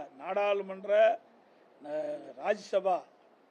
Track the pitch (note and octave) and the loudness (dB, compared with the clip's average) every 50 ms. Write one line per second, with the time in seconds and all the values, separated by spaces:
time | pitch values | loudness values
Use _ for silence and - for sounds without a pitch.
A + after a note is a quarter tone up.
0 | D3+ C#3+ - C3 C#3 E3+ G3 G3+ G3+ G#3 G3+ G3+ G3 F#3+ F#3+ F#3+ F#3+ G3 G3+ G#3+ | -4 -6 -12 -14 -8 -6 -2 0 0 0 0 -2 -2 -6 -10 -8 -2 2 6 6
1 | A3 A3 A#3 - - _ - _ _ _ _ _ _ _ _ - C#3+ D3 D3 D3+ | 6 6 4 2 -4 _ -20 _ _ _ _ _ _ _ _ -18 -12 -8 -6 -6
2 | D3+ D3 D3 D3 C#3 C#3 C3 B2+ C#3+ F3+ A3 G3+ F#3+ - - G3 F#3 F#3+ F3+ D#3+ | -4 -6 -8 -10 -10 -14 -14 -6 -2 -2 -2 -4 -2 -2 0 0 2 2 0 0
3 | - - _ _ _ _ _ _ _ _ | -2 -6 _ _ _ _ _ _ _ _